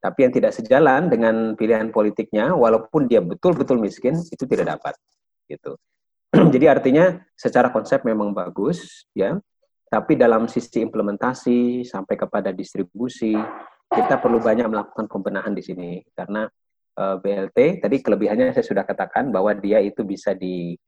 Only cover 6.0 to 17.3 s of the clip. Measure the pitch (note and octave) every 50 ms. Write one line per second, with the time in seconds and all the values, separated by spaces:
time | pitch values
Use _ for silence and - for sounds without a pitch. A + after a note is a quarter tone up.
6 | _ _ _ _ _ _ - D#3 - D#3+ C3+ B2+ C#3 D#3+ C#3 C3 - C3+ B2+ D3+
7 | F3 F#3 E3+ F3 _ _ _ _ - B2 - B2+ B2 B2 - A2 - - - C3
8 | - B2 A2 G#2+ G#2 G#2 G2+ G2+ F2+ F2 - F#2 G2 C3+ F3 F3 - - - -
9 | _ _ _ G2+ - G#2+ D3+ G3+ - _ _ _ _ _ _ _ _ _ - A2
10 | G#2 - D#3 B2+ B2 A#2 A2+ A2 A2+ A2+ - A#2+ A#2 - - A#2+ A2+ G#2+ G#2+ A2
11 | G#2 G#2 G#2 G#2 - B2 B2+ - - C3 A#2+ A#2+ B2 A#2+ B2 B2 A#2+ B2 - G2
12 | F#2+ _ G#2+ G#2 G#2 F#2+ - G#2 F#2+ G2+ F#2 F#2 F#2+ - - G2+ F#2+ - _ G2+
13 | A#2+ B2+ - - A#2 A2 G#2+ G#2+ G#2+ - - - - - _ _ _ _ - -
14 | - - C3+ - - B2 A#2 A#2 A#2 A#2+ A2 A2+ A#2+ A2 A2 G#2+ G2+ - - -
15 | A2 G#2+ - G#2 F#2+ - G2+ G2 F2+ G#2+ G2+ - - - F2+ F#2 F2+ F2 F2 F#2
16 | _ _ _ - F#2 F2+ G2+ G#2+ A2 G#2 _ _ _ _ _ _ _ _ _ -
17 | G2 G2 F#2+ F#2 F#2 G2+